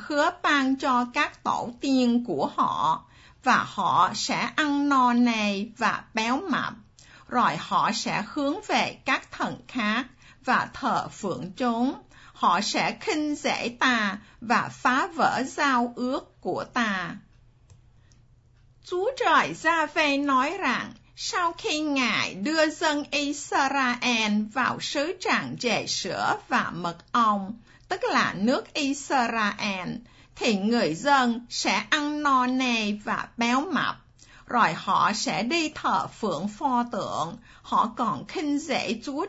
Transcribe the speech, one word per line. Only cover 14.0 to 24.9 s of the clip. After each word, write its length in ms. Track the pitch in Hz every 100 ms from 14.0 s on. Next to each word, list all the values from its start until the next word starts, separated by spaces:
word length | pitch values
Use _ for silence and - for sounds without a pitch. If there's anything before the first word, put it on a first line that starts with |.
| 208 208 - -
và 280 | 220 220 139
phá 340 | - 262 254 359 330
vỡ 280 | 196 190 269
giao 460 | - 285 247 240 240
ước 460 | 247 294 - _
của 220 | 190 127
ta." 520 | - 254 226 190 170 185 - - - _ - - - - - - - _ _ _ - _ -
Chúa 260 | 359 415 523
Trời 360 | 415 294 156
Gia-vê 640 | 170 320 330 302 339 302 277
nói 400 | 285 262 277 381
rằng, 340 | 302 214 104 - _ -
sau 380 | - 403 339 339
khi 220 | 427 302
Ngài 540 | 311 277 240 165 101
đưa 360 | 175 202 320 311
dân 340 | 302 330 294 285
Israel 1300 | 285 285 302 - 370 277 269 254 240 233 233 214 208 214
vào 260 | 269 226 -
xứ 380 | -